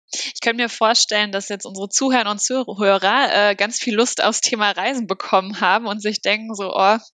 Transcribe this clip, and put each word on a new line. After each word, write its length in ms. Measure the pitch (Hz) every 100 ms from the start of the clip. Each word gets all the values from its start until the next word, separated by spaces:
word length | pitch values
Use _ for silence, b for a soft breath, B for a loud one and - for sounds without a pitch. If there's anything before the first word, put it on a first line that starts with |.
| _
Ich 320 | - - -
könnte 220 | 240 233
mir 60 | 233
vorstellen, 640 | - 220 233 - 208 208
dass 160 | 196 196
jetzt 180 | 202 190
unsere 220 | 190 196
Zuhörer 420 | - 269 254 208
und 100 | 208
Zuhörer, 1120 | - 254 247 196 202 196 190 254 269 - 208
äh, 40 | 196
ganz 220 | 208 -
viel 180 | 247 214
Lust 260 | 247 -
aufs 180 | 214 226
Thema 300 | - 220 208
Reisen 380 | 180 208 269 190
bekommen 520 | 185 - 190 190 190
haben 260 | 190 208 226
und 140 | 208
sich 220 | 208 208
denken 320 | 196 214 220
so, 180 | 202 190
„Oh, 240 | - 190 226 -